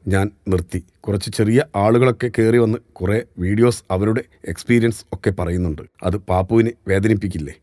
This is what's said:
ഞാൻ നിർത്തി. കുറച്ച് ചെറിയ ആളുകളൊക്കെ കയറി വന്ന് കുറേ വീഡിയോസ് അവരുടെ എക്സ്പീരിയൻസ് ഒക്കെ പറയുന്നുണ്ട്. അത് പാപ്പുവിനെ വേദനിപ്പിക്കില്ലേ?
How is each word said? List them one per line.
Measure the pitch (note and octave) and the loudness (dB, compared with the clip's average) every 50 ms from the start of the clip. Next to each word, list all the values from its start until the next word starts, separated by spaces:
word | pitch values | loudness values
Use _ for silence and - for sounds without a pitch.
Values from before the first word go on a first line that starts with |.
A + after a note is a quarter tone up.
| _ G2 | _ 0
ഞാൻ | F#2 F#2+ G2 G#2 - _ _ G2+ | 0 0 0 -2 -4 _ _ -2
നിർത്തി. | F#2+ F2+ E2+ - - G2 - _ _ _ | -2 -2 -2 -4 -10 -10 -10 _ _ _
കുറച്ച് | - - G2+ G2+ - A2+ | -6 -4 -4 -4 -4 -6
ചെറിയ | G2+ - A2 G#2 A2+ A#2+ A#2+ - - | -4 -2 0 2 2 2 0 0 -2
ആളുകളൊക്കെ | G2+ G2+ G#2+ A#2 A#2+ B2+ C3 A#2 - - B2 - - | 0 2 4 4 4 4 2 2 0 -4 -4 0 0
കയറി | A2 A2+ A#2 A#2+ | 2 2 4 4
വന്ന് | A#2 A2 A2 - _ _ | 2 2 0 -4 _ _
കുറേ | _ - F#2 F#2 G#2 A2+ - _ _ - | _ -6 -4 -2 -2 -2 -4 _ _ -6
വീഡിയോസ് | F2 F#2 G#2 G#2+ A#2 B2 A2+ - _ _ | -4 -2 2 4 4 4 2 0 _ _
അവരുടെ | F#2+ F#2 G2+ G#2+ A2 A#2 - _ _ _ - - | -4 -2 0 0 0 -2 -4 _ _ _ -12 -12
എക്സ്പീരിയൻസ് | F2 - - - A#2+ A#2+ A2 A#2 A2 - - _ | -10 -10 -2 2 2 4 4 2 -2 -4 -12 _
ഒക്കെ | - - - G#2+ | -14 -4 -2 -4
പറയുന്നുണ്ട്. | F#2 - F2 E2 F2 F#2 F2+ E2+ D2+ C#2+ - - _ _ | -2 -2 -4 -2 -2 -2 -2 -2 -4 -6 -10 -18 _ _
അത് | - F#2 F2 | -4 -4 -4
പാപ്പുവിനെ | G#2 - - F#2 F#2 F#2+ F#2 A2+ A2+ A2+ A#2 A#2 _ _ G2 | -4 -4 -2 0 0 0 2 2 2 2 2 -2 _ _ -2
വേദനിപ്പിക്കില്ലേ? | F#2+ G2 G2 G#2+ G#2+ G2 G2+ G2 - D#2+ D2+ C#2 - _ | -2 0 2 2 0 0 0 -6 -6 -6 -10 -10 -12 _